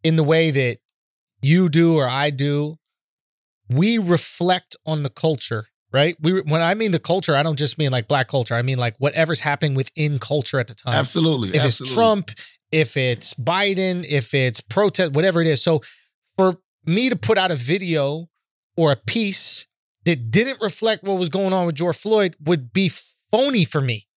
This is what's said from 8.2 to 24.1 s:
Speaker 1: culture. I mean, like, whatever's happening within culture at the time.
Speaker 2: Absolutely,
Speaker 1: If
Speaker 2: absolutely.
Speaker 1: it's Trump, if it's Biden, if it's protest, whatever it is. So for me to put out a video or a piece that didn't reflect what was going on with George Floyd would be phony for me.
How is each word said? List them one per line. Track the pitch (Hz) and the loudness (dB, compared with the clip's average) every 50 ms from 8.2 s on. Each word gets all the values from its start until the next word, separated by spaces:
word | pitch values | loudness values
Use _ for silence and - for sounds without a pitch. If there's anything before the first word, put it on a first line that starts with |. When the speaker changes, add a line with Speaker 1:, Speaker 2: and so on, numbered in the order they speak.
| 127 | 0
Speaker 1:
culture. | - - 135 117 - 120 | 0 -2 -2 -2 -2 -2
I | 117 | -2
mean, | 120 131 131 | -2 -2 -2
like, | 123 123 117 113 | -2 -2 -4 -4
whatever's | _ 127 143 - 160 165 160 165 - | _ -4 -2 0 0 0 0 0 -2
happening | - 151 143 - - 147 135 | -2 -2 -2 -2 -2 -2 0
within | 135 131 - _ - 151 147 147 127 | -2 -4 -4 _ -2 -2 -2 -2 -4
culture | - - 143 151 135 - - 135 | -4 -2 -2 -2 -2 -2 -2 -2
at | 117 | -4
the | - 110 | -4 -10
time. | - - 127 120 | -12 -6 -2 -2
Speaker 2:
Absolutely, | 147 143 - - 170 160 160 151 127 110 92 | 0 0 0 0 0 2 2 0 0 -2 -2
Speaker 1:
If | 90 143 127 | 0 2 2
Speaker 2:
absolutely. | 127 117 - 127 127 | 2 2 0 -2 -2
Speaker 1:
it's | 127 | 2
Trump, | - 233 226 214 202 170 - - - - - - _ _ _ | 2 4 4 2 0 -4 -8 -12 -16 -18 -20 -20 _ _ _
if | - 160 151 - - | 0 0 0 0 0
it's | 143 131 127 120 113 - - - | -2 0 -2 -2 -2 -2 -4 -4
Biden, | - 117 160 175 190 202 202 196 180 190 185 180 180 175 | -4 -2 -2 0 0 0 0 0 0 0 0 -2 -4 -4
if | - 147 139 123 - - | -2 -2 -2 -2 0 0
it's | 139 131 127 117 - | 0 0 0 0 -2
protest, | - - - 190 214 196 - - 185 160 135 | -6 -2 0 2 2 2 2 0 -2 0 0
whatever | 147 170 190 170 170 | 2 2 2 2 2
it | 165 | 2
is. | 160 151 127 - | 2 2 2 2
So | 175 160 147 - - - _ _ _ _ _ _ _ _ | 2 0 0 -2 -8 -20 _ _ _ _ _ _ _ _
for | - 190 185 175 - _ _ _ _ _ | 2 2 2 2 -2 _ _ _ _ _
me | 160 165 208 254 262 | 0 0 2 2 2
to | 247 | 0
put | - - 208 220 | 0 0 0 2
out | 190 185 180 | 2 2 0
a | 165 | 0
video | 135 120 127 170 202 190 175 160 151 139 139 147 160 170 _ _ _ _ _ _ _ _ _ _ | -2 -2 -2 -2 -2 0 -2 0 0 0 -2 -4 -6 -10 _ _ _ _ _ _ _ _ _ _
or | - 165 151 | 0 2 2
a | 139 | 2
piece | - _ - - 233 214 196 190 - - - - - - _ _ _ _ _ _ _ _ | 0 _ -2 -2 0 0 0 2 2 2 2 2 0 -4 _ _ _ _ _ _ _ _
that | 170 165 127 117 113 | 0 0 0 0 2
didn't | 110 196 233 269 262 - | 2 2 2 2 -2 -4
reflect | 220 202 - - 220 226 220 - - | -4 -4 -4 -2 0 0 -2 -2 -2
what | 196 196 | -4 -2
was | 185 180 160 | -2 -2 -2
going | 139 190 196 190 185 | -2 -2 0 0 0
on | 185 175 | 0 0
with | 170 160 | -2 -2
George | 131 170 175 156 | -2 -2 -2 -2
Floyd | - - 208 220 214 202 180 - _ 151 | -2 0 2 2 2 2 0 -2 _ -2
would | 151 180 151 127 117 - | 0 0 0 -2 -4 -2
be | 190 196 175 - - - - - _ _ _ | 0 0 2 0 -2 -6 -10 -18 _ _ _
phony | - 226 269 285 262 214 160 | 0 2 2 2 2 2 2
for | - - 151 | 2 0 -2
me. | 135 123 117 107 - _ | -2 -2 -4 -6 -8 _